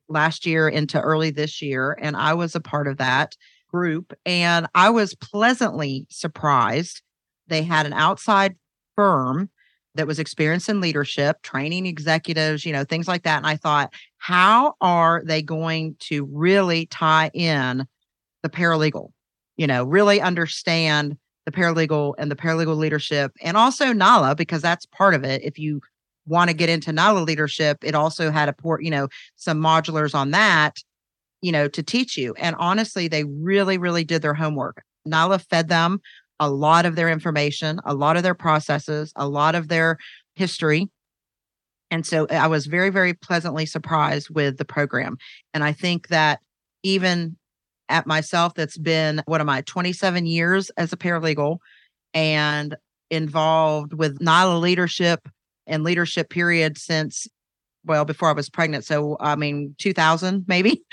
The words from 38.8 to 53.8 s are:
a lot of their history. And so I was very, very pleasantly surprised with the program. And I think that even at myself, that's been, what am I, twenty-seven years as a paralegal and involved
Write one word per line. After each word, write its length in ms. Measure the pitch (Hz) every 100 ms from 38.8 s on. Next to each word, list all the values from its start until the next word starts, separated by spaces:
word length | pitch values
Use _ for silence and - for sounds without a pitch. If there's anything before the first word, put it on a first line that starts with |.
| - 151 156
a 140 | - 143
lot 260 | 143 151
of 140 | 170 156
their 280 | 165 165 160 - - _
history. 540 | - 185 - 160 151 202 _ _ _ _ _ _ _ _ _ -
And 160 | 165
so 220 | 156 165 156
I 220 | 160 160
was 180 | 156 143
very, 240 | 175 190
very 240 | 190 180
pleasantly 500 | 175 - 170 170 156
surprised 640 | 151 160 - 160 147 147 -
with 300 | 156 143 135
the 60 |
program. 540 | - 151 147 151 143 - - - _
And 80 | 156
I 100 | 147
think 360 | 151 180 175 -
that 320 | 165 156 139 _ _ _ _
even 540 | 190 190 185 175 165 170 _ _ _ _ -
at 200 | 160 170
myself, 460 | 156 156 175 170
that's 220 | 170 156 165
been, 460 | 156 160 156 151 147
what 140 | 160
am 80 | 151
I, 120 | 135
twenty-seven 640 | - 185 180 175 190 175 165
years 440 | 165 170 190 190
as 220 | - 165
a 40 | 175
paralegal 640 | 175 170 160 147 147 170 - _ _ _ _
and 600 | 160 156 151 151 147 147 151 _ _ -
involved 840 | 160 156 156 156 160 156 151